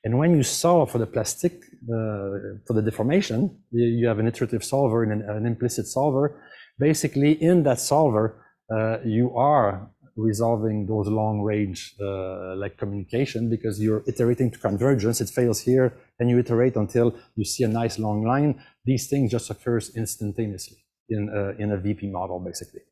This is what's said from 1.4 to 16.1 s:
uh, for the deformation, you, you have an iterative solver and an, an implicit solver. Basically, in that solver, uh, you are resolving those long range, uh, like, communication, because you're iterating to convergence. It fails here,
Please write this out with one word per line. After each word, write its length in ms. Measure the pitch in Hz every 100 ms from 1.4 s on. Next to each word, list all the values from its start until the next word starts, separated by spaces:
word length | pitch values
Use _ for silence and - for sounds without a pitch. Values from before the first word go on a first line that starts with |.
| 175 175 - - 117
uh, 720 | 113 110 104 98 98 101 98 -
for 60 |
the 100 | 110
deformation, 760 | 107 - 117 180 202 113 196 - _
you, 140 | 117
you 220 | 120 117 117
have 140 | 107
an 80 | 113
iterative 360 | 113 120 117
solver 380 | - 135 135 113
and 100 | 110
an, 160 | 107 104
an 160 | 107
implicit 420 | 117 117 120 - 104
solver. 540 | 131 147 135 147 147 - - - -
Basically, 540 | 143 156 156 139 147
in 320 | 156 165 180
that 160 | 143 120
solver, 680 | - 143 151 110 110 - _ _ _
uh, 260 | 110 110 113
you 320 | 117 110 123 117
are 540 | 139 147 104 95 101 _ _ -
resolving 680 | 110 104 117 113 110 107 98
those 220 | 110 101
long 340 | 110 107 107
range, 520 | 104 107 101 90 - -
uh, 540 | 101 98 92 92 92 92
like, 220 | 101 -
communication, 720 | 101 101 92 117 135 110 117
because 300 | 113 113 101
you're 220 | 107 107 -
iterating 460 | 117 120 120 123
to 60 | -
convergence. 600 | 104 98 127 131 107 117
It 100 | 117
fails 300 | - 120 110
here, 320 | - 131 127 - _